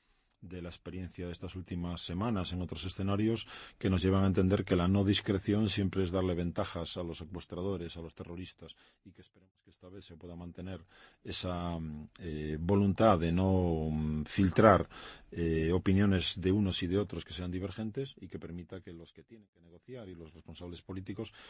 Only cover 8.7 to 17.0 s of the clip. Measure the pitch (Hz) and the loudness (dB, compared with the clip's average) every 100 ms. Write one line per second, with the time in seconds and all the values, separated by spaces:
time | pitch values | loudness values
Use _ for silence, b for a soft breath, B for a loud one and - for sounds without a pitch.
8.7 | - b b 98 87 - _ 95 _ _ | -20 b b -20 -20 -20 _ _ _ _
9.7 | _ 90 98 - 82 87 85 87 85 92 | _ -18 -18 -18 -16 -14 -12 -12 -10 -10
10.7 | 90 - B B B - 90 90 87 87 | -10 -14 B B B -10 -6 -4 -2 -4
11.7 | 85 80 76 76 - 87 76 76 78 85 | -4 -6 -10 -14 -12 -8 -4 -4 -2 4
12.7 | 101 101 90 110 87 82 87 95 95 90 | 4 4 6 6 6 4 4 4 4 4
13.7 | 80 78 78 78 76 73 - 95 - 107 | 2 0 0 0 -2 -2 2 4 8 8
14.7 | 92 - B B B B - 85 80 80 | 8 4 B B B B -4 0 2 2
15.7 | 90 98 95 104 95 82 - 90 101 98 | 2 4 6 6 4 0 -2 2 2 2
16.7 | - 87 98 | 0 0 0